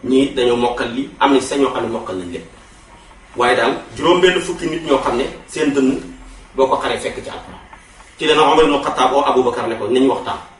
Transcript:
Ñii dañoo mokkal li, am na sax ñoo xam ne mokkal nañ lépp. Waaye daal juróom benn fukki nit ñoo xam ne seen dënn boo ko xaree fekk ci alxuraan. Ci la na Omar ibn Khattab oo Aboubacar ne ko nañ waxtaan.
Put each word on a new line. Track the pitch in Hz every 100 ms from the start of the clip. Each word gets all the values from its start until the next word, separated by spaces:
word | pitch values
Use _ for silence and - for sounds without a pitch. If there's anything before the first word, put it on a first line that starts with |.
Ñii | 123 131 139 123
dañoo | 120 120
mokkal | 120 117 117
li, | 120 139 -
am | 139
na | 135
sax | - 143
ñoo | 131
xam | 123 113
ne |
mokkal | 113 - 92
nañ | 87
lépp. | 82 - - - - - - - - - -
Waaye | 120 127
daal | 135 - - 113
juróom | 156 180
benn | 180 175
fukki | - 175 160
nit | 160 160
ñoo | 135
xam | - 120
ne | 139 - -
seen | 151 151
dënn | 139 131 - - - - - - 127
boo | 131
ko | -
xaree | 131 117
fekk | 127 -
ci | 127
alxuraan. | - - - - - - - - -
Ci | 160
la | 151
na |
Omar | 143 156 151
ibn | 139
Khattab | 147 - 127
oo | 139 139
Aboubacar | 127 120 117 113
ne | -
ko | 104
nañ | 127 135
waxtaan. | 117 107 101 -